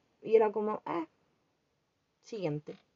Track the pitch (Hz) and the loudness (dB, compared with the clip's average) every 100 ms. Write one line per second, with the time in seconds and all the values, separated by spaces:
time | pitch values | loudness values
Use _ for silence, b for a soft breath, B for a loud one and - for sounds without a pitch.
0 | _ _ - 220 214 214 208 214 - 339 | _ _ 4 4 4 0 -4 -6 -6 -6
1 | 320 _ _ _ _ _ _ _ _ _ | -6 _ _ _ _ _ _ _ _ _
2 | _ _ - 220 170 147 - - _ | _ _ -14 -6 -4 -4 -8 -18 _